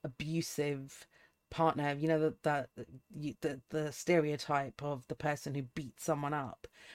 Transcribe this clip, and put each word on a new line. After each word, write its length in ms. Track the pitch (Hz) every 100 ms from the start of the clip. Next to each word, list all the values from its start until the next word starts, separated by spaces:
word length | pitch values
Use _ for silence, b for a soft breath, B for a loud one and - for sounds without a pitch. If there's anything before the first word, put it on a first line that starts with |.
abusive 1000 | 156 123 151 165 - - 147 139 135 - - b b b -
partner, 460 | - 160 147 147 143
you 100 | 156
know, 120 | 160
the, 160 | 156 -
the, 420 | 160 147 127 - 120 131 - 180
you, 160 | 147 120
the, 180 | 156 135 -
the 220 | 156 151
stereotype 920 | 135 - 170 151 147 - 143 139 -
of 240 | 147 139 -
the 80 | -
person 380 | 151 143 -
who 80 | 139
beats 420 | 127 - 135 -
someone 300 | - 147 143
up 340 | 147 131 - - B B